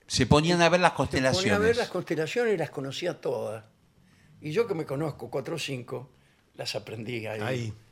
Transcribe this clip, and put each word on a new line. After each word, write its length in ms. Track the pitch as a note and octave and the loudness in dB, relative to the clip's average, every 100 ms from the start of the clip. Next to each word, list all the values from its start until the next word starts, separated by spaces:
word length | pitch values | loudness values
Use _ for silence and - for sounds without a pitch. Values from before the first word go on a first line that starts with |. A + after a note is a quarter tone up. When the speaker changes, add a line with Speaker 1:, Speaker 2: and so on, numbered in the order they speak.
| - | -4
Speaker 1:
Se 200 | - A2+ | 2 6
ponían 340 | D3 E3 F3 | 6 6 6
a 60 | E3 | 6
ver 120 | F3+ | 6
las 120 | E3+ | 4
Speaker 2:
se 40 | - | 2
ponía 140 | C3 | 0
a 100 | C#3+ | 2
ver 120 | C3 | 2
Speaker 1:
constelaciones. 440 | - - G2+ - A#3+ | 2 2 2 2 2
Speaker 2:
las 120 | G#3 | 0
constelaciones 640 | F3+ - D#3 D#3 A#3+ A#3 | -4 -2 -2 -2 0 0
y 20 | F#3 | 0
las 140 | C#3+ | -2
conocía 500 | - C3+ - F3 C#3 | -6 -8 -6 -6 -4
todas. 440 | D#3+ A#2 A2 A2 - _ _ _ _ _ - - | -4 -4 -6 -8 -14 _ _ _ _ _ -20 -14
Y 120 | D3+ | -4
yo 140 | F3 A#3 | -2 0
que 80 | |
me 100 | E3 | -2
conozco 460 | D3+ C#3 D#3+ - A#2 | -4 -4 -4 -6 -8
cuatro 260 | C#3+ A2+ - | -6 -6 -6
o 20 | |
cinco, 520 | - C3 A#2+ B2+ B2+ _ _ _ _ - | -6 -8 -8 -10 -12 _ _ _ _ -12
las 180 | - | -8
aprendí 500 | A2 G2+ A2 A#2 A#2+ G#2+ | -8 -8 -10 -6 -6 -6
ahí, 140 | G#2+ | -6
Speaker 3:
Ahí. 320 | A2+ B2+ A2+ - - | -4 -4 -4 -8 -16